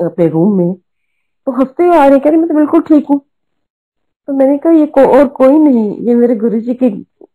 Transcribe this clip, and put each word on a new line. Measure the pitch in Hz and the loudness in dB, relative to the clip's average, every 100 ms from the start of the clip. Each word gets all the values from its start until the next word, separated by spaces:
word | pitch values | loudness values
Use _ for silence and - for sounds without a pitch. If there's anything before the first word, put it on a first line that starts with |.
अपने | 170 165 165 | -8 -2 -2
room | 160 185 196 | 0 0 0
में, | 175 190 _ _ _ _ _ _ - | -2 -6 _ _ _ _ _ _ -10
तो | |
हंसते | 247 269 - | -4 -4 -2
हुए | 349 339 | 0 2
आ | 277 | 4
रहे, | 277 | 2
कह | 294 | 2
रहे, | 320 | 0
"मैं | 330 | 0
तो | |
बिल्कुल | 302 302 330 | -2 0 0
ठीक | - 311 - | 0 0 0
हूँ।" | 285 _ _ _ _ _ _ _ _ _ _ - | -4 _ _ _ _ _ _ _ _ _ _ -10
तो | |
मैंने | 277 269 285 | -2 0 0
कहा, | 330 | 0
"ये | 330 302 | 0 0
को-, | 285 254 | 2 2
और | 254 277 | 4 2
कोई | - 262 302 | 0 2 2
नहीं, | 302 240 214 - | 2 0 -2 -6
ये | 208 | -2
मेरे | 240 240 233 | 0 0 -2
गुरुजी | 226 214 233 | -4 -4 -6
के | 247 254 196 - _ - | -4 -4 -4 -14 _ -20